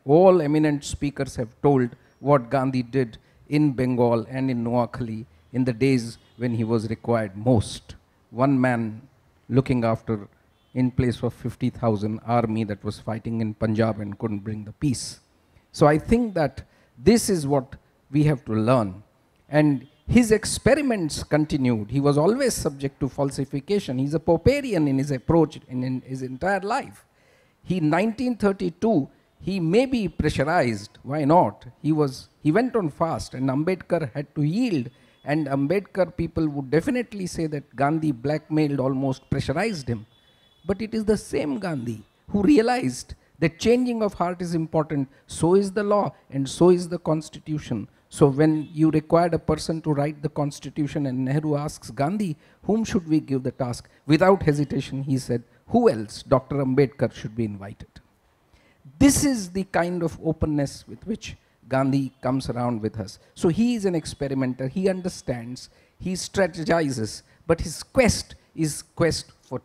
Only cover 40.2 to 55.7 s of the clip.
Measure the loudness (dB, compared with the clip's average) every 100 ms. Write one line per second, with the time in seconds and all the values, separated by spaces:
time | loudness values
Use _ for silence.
40.2 | _ _ _ _ -6 -4 -2 -4 0 0
41.2 | 0 -4 -2 -4 -4 -4 -6 -8 -12 _
42.2 | -6 0 4 4 4 0 -2 -6 -12 -20
43.2 | _ -4 -4 0 2 2 2 -2 -4 -2
44.2 | -4 -4 -4 -4 -2 -2 0 -2 -4 _
45.2 | _ -2 4 4 4 -2 0 2 0 -4
46.2 | _ -4 -4 4 6 6 2 -8 -2 -2
47.2 | -4 -16 -8 -8 -4 -6 -6 _ _ 4
48.2 | 4 6 2 2 -2 0 2 2 2 2
49.2 | 2 0 -2 -4 -2 -6 -2 -2 -2 -4
50.2 | -8 -4 -6 -6 -12 -6 -4 -2 -4 -2
51.2 | -2 -2 0 -4 -4 -10 -16 -4 -2 -2
52.2 | -4 -6 _ _ -2 -2 0 -2 0 -2
53.2 | 0 -4 -4 -6 -6 -6 -12 _ 0 4
54.2 | 6 4 4 0 0 -2 -4 -8 -2 -4
55.2 | -2 -6 -6 _ _